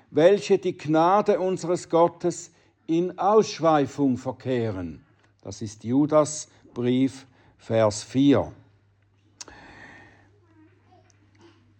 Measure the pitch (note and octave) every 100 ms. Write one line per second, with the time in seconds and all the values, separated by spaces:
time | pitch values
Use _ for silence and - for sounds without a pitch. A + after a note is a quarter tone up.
0 | _ C#3+ E3+ G3+ - F#3+ F#3 F3+ D3 D#3
1 | F3 G3 G#3 F#3 F#3 F#3 D#3+ F3 - E3
2 | E3 E3 F3 D#3+ - _ _ _ - E3
3 | F3+ F3+ F3+ A3 - - D#3+ D#3 C3+ -
4 | C#3 B2 C3 B2 B2+ B2+ A2+ F#2+ E2+ D2+
5 | _ _ _ _ - G2+ G#2+ - A2 C3
6 | D3 D3+ D3 - - _ - - B2 B2+
7 | C3+ - - _ _ _ - A2+ G#2+ G2+
8 | - B2+ C#3+ A#2+ E2+ - _ _ _ _
9 | _ _ _ _ - - - - - -
10 | - _ _ G#4 E4+ D#4+ D#4+ _ _ F#4
11 | _ _ _ _ - _ _ _